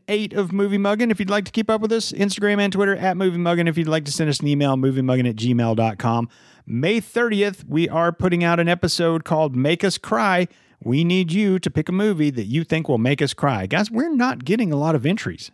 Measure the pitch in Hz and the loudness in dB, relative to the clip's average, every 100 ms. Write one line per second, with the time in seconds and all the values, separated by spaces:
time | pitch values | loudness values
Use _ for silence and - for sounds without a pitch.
0 | - 208 208 - 185 196 202 196 196 214 | -4 -4 -2 -2 -2 0 0 0 0 0
1 | 240 208 190 208 190 - 214 220 214 226 | 0 0 0 -2 -2 -4 0 0 0 -2
2 | - - 202 190 208 202 202 190 196 190 | -4 -2 -2 0 0 2 0 2 0 2
3 | 185 180 185 175 170 175 170 160 160 160 | 0 0 0 0 0 2 2 0 0 0
4 | 143 143 156 139 147 143 143 135 135 131 | -2 -2 -2 0 0 2 2 2 0 0
5 | 131 127 123 110 117 120 117 113 113 101 | 0 2 0 0 0 2 2 2 0 0
6 | 120 117 117 _ - - - 117 156 226 | -2 -2 -2 _ -20 -20 -8 -2 0 0
7 | 220 233 240 208 202 196 - 147 170 160 | -2 -2 0 0 0 -2 -6 -2 0 0
8 | 170 170 185 175 170 170 170 175 175 - | 0 0 0 2 2 2 2 2 0 0
9 | 170 165 - 156 156 127 139 170 196 - | 0 0 0 0 0 0 0 2 0 -2
10 | - 220 214 180 180 _ _ - 113 131 | -4 0 2 2 0 _ _ -12 -2 0
11 | 170 180 180 180 208 185 165 147 156 185 | 2 2 0 0 2 0 0 -2 -2 0
12 | 214 180 147 123 101 135 165 160 156 123 | 0 2 0 0 -2 -2 0 -2 0 0
13 | 117 143 143 - 143 113 95 160 214 226 | 2 2 0 0 0 0 0 0 0 0
14 | 330 285 247 175 131 220 208 143 151 156 | 0 2 0 -2 -2 0 2 0 0 0
15 | 127 214 - 85 - | 0 -2 -4 -10 -14